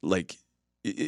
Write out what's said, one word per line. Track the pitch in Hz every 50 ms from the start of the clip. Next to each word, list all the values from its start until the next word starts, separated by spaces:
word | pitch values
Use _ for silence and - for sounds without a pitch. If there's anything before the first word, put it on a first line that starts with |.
like, | - 80 92 92 - - - - _ _ _ _ _ _ _ _ -
y-, | - - -
y-, | -